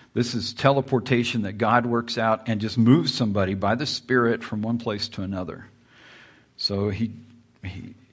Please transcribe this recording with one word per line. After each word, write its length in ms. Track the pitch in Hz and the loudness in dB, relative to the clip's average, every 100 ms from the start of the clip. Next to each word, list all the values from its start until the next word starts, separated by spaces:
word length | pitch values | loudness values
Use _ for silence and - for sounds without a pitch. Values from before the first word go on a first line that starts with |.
| - | -8
This 220 | 117 120 117 | -2 -2 -2
is 180 | - | -6
teleportation 880 | - 135 139 135 127 - 120 113 117 | 2 4 4 2 0 2 0 0 -2
that 100 | 98 | -4
God 320 | 104 110 120 120 | -2 2 4 2
works 320 | 117 117 117 | -2 -2 0
out 300 | 113 110 - | 0 0 0
and 140 | 104 | -2
just 160 | 107 117 | -2 4
moves 360 | 113 156 151 | 6 6 4
somebody 400 | - 110 101 95 | 0 0 0 0
by 220 | 98 101 120 | 0 0 0
the 100 | 147 | -2
Spirit 580 | - - 127 117 113 | -6 0 2 2 0
from 180 | - 107 | -4 -6
one 160 | 110 117 | -4 -4
place 300 | 117 104 - | -4 -6 -8
to 140 | - | -8
another. 440 | 95 95 90 - - _ _ - - - - - _ - | -6 -6 -8 -10 -16 _ _ -20 -20 -20 -20 -20 _ -8
So 320 | - 98 104 | -4 -2 -2
he, 240 | 101 113 - - - _ _ | -2 -4 -6 -20 -20 _ _
he, 300 | 92 - - - _ | -14 -12 -16 -18 _